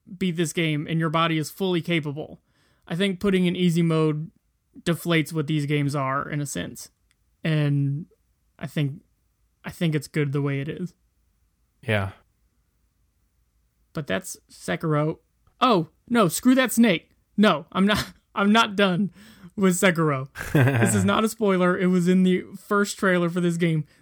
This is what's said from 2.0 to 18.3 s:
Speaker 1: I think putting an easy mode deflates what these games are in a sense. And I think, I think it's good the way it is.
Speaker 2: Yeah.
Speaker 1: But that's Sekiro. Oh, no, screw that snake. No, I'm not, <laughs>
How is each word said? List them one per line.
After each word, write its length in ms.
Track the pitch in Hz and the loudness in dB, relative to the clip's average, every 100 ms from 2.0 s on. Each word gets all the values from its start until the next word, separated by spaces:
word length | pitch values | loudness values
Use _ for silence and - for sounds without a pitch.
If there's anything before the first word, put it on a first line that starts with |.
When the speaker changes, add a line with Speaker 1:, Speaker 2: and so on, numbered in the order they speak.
| 147 143 - 170 _ _ _ _ - | -4 -8 -12 -18 _ _ _ _ -10
Speaker 1:
I 80 | 165 | -4
think 240 | 196 180 | -2 -2
putting 260 | 208 190 180 | 0 2 2
an 80 | 180 | 2
easy 260 | 180 165 | 2 2
mode 480 | 165 160 156 151 160 - _ _ _ - | 2 2 0 -2 -6 -16 _ _ _ -8
deflates 500 | - 160 170 165 147 | -4 -4 0 0 0
what 140 | 160 143 | -4 -2
these 200 | 151 143 | -2 -2
games 280 | 147 143 | -2 -2
are 340 | 143 131 139 - | -2 -4 -6 -6
in 120 | 147 | -6
a 60 | 143 | -6
sense. 440 | 175 - 117 - _ _ _ _ _ | -8 -10 -12 -20 _ _ _ _ _
And 600 | 165 151 147 143 139 143 - _ _ _ _ _ | -2 0 0 0 0 -4 -8 _ _ _ _ _
I 80 | 139 | -10
think, 360 | - 143 156 - _ _ _ _ _ | -4 -4 -6 -16 _ _ _ _ _
I 60 | 180 | -16
think 240 | - 170 | -4 -2
it's 120 | 151 - | -2 -4
good 240 | 165 143 | -4 -2
the 80 | 143 | -2
way 180 | 143 139 | -2 -4
it 80 | 139 | -6
is. 260 | 156 180 - _ _ _ _ _ _ _ _ | -8 -10 -12 _ _ _ _ _ _ _ _
Speaker 2:
Yeah. 280 | - 104 95 - _ _ _ _ _ _ _ _ _ _ _ _ _ _ _ _ _ | -2 -2 -2 -8 _ _ _ _ _ _ _ _ _ _ _ _ _ _ _ _ _
Speaker 1:
But 140 | - 143 | -12 -6
that's 300 | 190 - - _ | -8 -8 -16 _
Sekiro. 680 | - - 175 165 151 156 - _ _ _ _ | -14 -8 -6 -2 0 -2 -6 _ _ _ _
Oh, 280 | 269 196 156 _ _ | 0 2 -2 _ _
no, 200 | 240 180 | 2 2
screw 260 | - 254 | 2 2
that 180 | 262 254 | 4 2
snake. 380 | - 233 165 - _ _ - | 4 4 2 -4 _ _ 2
No, 300 | 208 151 165 | 2 2 -2
I'm 140 | - 196 | 0 2
not, 180 | 214 - - | 0 -4 -14
<laughs> 140 | _ | _